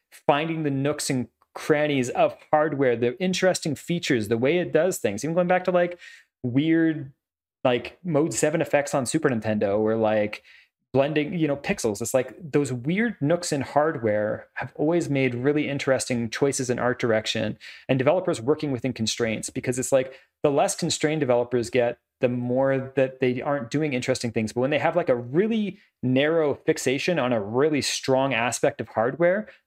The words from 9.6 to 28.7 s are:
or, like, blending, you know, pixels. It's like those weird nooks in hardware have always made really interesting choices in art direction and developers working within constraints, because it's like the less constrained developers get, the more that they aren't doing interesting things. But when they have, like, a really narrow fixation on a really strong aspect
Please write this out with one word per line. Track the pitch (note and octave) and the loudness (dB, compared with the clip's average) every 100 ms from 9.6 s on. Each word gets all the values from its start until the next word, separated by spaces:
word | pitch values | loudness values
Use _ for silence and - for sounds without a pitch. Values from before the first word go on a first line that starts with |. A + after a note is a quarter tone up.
| G#2 G2+ | 0 2
or, | G#2+ A2+ | 2 2
like, | A2 G#2+ G#2+ - _ - _ _ _ | 2 2 0 -4 _ -20 _ _ _
blending, | C3 C#3 D3+ D3 | 0 2 0 -2
you | F3 D#3 | 0 0
know, | C#3 | -2
pixels. | - G3+ A2+ G#2 | -4 -2 -2 -4
It's | - | 0
like | C3 B2+ - | 0 -2 -8
those | E3 D3 C#3 | -4 -2 -2
weird | B2+ B2 F#3 A#3 G3 | -4 -4 -2 -2 -2
nooks | C#3 F3 - | -2 0 -2
in | D3 | -4
hardware | B2 C#3+ D3+ D3 A2+ G#2 G#2+ A2+ - | -2 0 0 0 0 0 -2 -4 -8
have | - C3 - | -10 -10 -4
always | D3 E3+ C#3 | 0 0 0
made | C#3 C3 | 0 0
really | A#2+ C3 D3 C#3+ | 0 0 0 -2
interesting | C#3 - C3 - A#2+ A#2 | -4 0 0 0 -2 -2
choices | - C#3 C3 B2+ | 0 0 0 -2
in | B2 | 0
art | A#2+ B2 | 0 0
direction | B2 A2 G#2+ A2+ G#2+ - - - - | 0 0 0 -2 -4 -6 -14 -12 -2
and | C3+ | 2
developers | C3 F3+ F3+ D3+ | 4 2 2 -2
working | A#2 D3+ D3+ | 0 0 0
within | B2+ C3 | -2 -4
constraints, | A#2 A2+ - A#2 A2 - | -2 -2 -2 -2 -2 -6
because | - B2+ B2+ | -6 -4 -4
it's | B2 | 0
like | C3+ C3 - _ _ | 0 0 -8 _ _
the | D3+ | 0
less | C#3 F#3 - | 2 0 0
constrained | E3+ - D3+ D#3 | -4 0 0 0
developers | C3+ A#2+ B2 B2 A#2 | 2 2 2 -2 0
get, | B2+ A#2+ - _ - | 2 0 -2 _ -2
the | B2+ | 0
more | B2 B2 B2+ C3+ C3+ B2+ - | 0 -2 0 2 0 -2 0
that | C3 C3 | 0 2
they | B2+ B2 | 0 0
aren't | D3 C#3+ A2+ | -2 -4 -2
doing | C#3+ D#3 | -4 -2
interesting | B2+ A#2+ B2+ A#2+ | -2 -2 -2 -2
things. | A2+ A2 | -2 -4
But | - | -2
when | B2+ | 0
they | D3+ | 0
have, | E3 D#3+ | 0 0
like, | E3 | 0
a | B2 | 0
really | A#2+ C#3+ G#3+ A3+ G3+ F#3 _ _ | 0 0 2 0 -4 -8 _ _
narrow | B2+ B2+ D3 E3 D3+ | 0 2 2 2 0
fixation | B2 - D#3 - C3+ - E3+ | -2 -2 0 0 0 0 0
on | B2+ | 2
a | A#2+ | 0
really | G2+ A#2+ D3+ D3 | -2 0 2 2
strong | - - - C3 C3+ A#2 | -2 -4 0 2 2 0
aspect | A#2+ - D3 | 0 0 -2